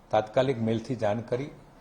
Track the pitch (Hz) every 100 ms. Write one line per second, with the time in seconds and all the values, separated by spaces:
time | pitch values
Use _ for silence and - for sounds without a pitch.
0 | - 110 - - 131 120 113 113 - 117
1 | 104 113 113 123 147 - - -